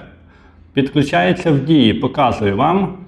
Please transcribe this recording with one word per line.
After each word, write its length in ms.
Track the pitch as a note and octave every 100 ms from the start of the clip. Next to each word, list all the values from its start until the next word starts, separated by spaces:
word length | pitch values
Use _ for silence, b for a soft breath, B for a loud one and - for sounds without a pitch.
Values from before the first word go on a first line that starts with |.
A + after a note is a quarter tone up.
| - - - b b b -
підключається 800 | C#3 C3+ D3+ C3+ F3 F3+ F3+ E3+
в 80 | C#3
Дії. 340 | C#3 D#3 A2
Показую 640 | G2+ B2+ D3 - - G#2 G2
вам. 380 | D3 F#3+ F#3 -